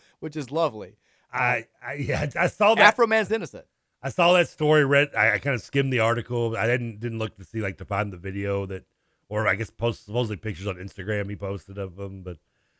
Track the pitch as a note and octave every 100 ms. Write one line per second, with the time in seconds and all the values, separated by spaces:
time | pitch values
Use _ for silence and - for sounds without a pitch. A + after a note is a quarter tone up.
0 | _ _ D#3 D3+ B2+ D3+ D#3+ A2 F#2+ A2
1 | _ _ _ B2+ B2 A#2+ A2+ _ B2 C#3+
2 | C3+ C#3 D3+ D#3 F#3+ - G#3 A#3 G#3 A3+
3 | A3+ A3 G3+ A3 E3+ F#2 - _ _ _
4 | C3+ - F3 F3+ E3 - D3+ D#3 C#3 C#3
5 | D3+ A2+ G#2+ G#2 C#3+ B2 - C#3 C3+ B2
6 | A2+ A#2 A2+ A#2+ A#2 A2 A2 B2+ A#2 G#2+
7 | A#2 A2 G#2+ - F#2 A2+ G2+ G2 F#2+ G2+
8 | G#2 F2+ F#2+ G2 G2+ G2+ G2 F#2+ _ _
9 | _ _ _ G#2+ G#2+ G2 A2 _ A#2 G#2+
10 | - A2+ A#2 G#2 A2 E2 G2 F2+ G2 -
11 | F#2 G#2 G2 G#2 G2 G2 - G2 F#2+ F2
12 | G2 F#2+ F2+ E2+ _ _ _ _